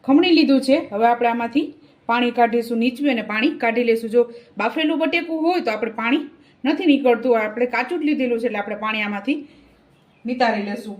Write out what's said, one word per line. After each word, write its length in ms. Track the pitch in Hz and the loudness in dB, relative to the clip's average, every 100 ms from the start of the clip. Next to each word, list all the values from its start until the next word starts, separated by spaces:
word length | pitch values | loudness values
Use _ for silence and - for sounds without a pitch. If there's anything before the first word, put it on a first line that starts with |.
| - | 4
ખમણી 280 | 285 370 330 | 4 6 4
લીધું 240 | 269 269 - | 6 2 4
છે. 100 | 294 - | 0 0
હવે 160 | 202 233 | 0 2
આપણે 220 | 240 240 | 2 0
આમાંથી 340 | 233 233 277 - - _ _ - | 0 -2 -2 -4 -10 _ _ -4
પાણી 240 | 240 240 240 | 0 0 2
કાઢીશું, 420 | 233 233 226 226 | 2 2 -2 -2
નીચવી 280 | 247 247 285 | -2 0 -2
અને 100 | 240 214 | -2 -2
પાણી 200 | 214 277 - | -2 -2 0
કાઢી 260 | 233 226 233 | -2 0 0
લેશું. 220 | 226 226 | 0 2
જો 80 | 233 233 - - - | 0 0 -4 -16 -4
બાફેલું 400 | 214 285 311 311 | -4 0 -2 0
બટેકું 400 | 320 339 339 320 320 | 0 -2 -4 -2 0
હોય 180 | 359 240 | 0 -2
તો 40 | |
આપણે 200 | 214 226 - | -4 -6 -4
પાણી 240 | 226 302 285 - _ _ | -2 -2 -2 -16 _ _
નથી 240 | 262 320 359 | -2 0 2
નીકળતું, 440 | 269 247 226 254 226 | 4 4 2 2 0
આપણે 260 | 214 220 247 | 0 -2 -2
કાચું 260 | 233 240 339 | -2 -2 -2
જ 80 | 294 | -2
લીધેલું 320 | 247 254 233 | 0 -2 -2
છે 80 | 233 | -2
એટલે 120 | 208 | -4
આપણે 180 | 208 208 | -6 -6
પાણી 180 | 214 220 208 | -6 -4 -4
આમાંથી 300 | 202 202 302 - _ _ _ _ _ _ _ | -6 -4 -6 -8 _ _ _ _ _ _ _
નિતારી 400 | 226 254 233 208 202 | -10 0 0 0 -4
લેશું. 260 | 208 214 | -8 -10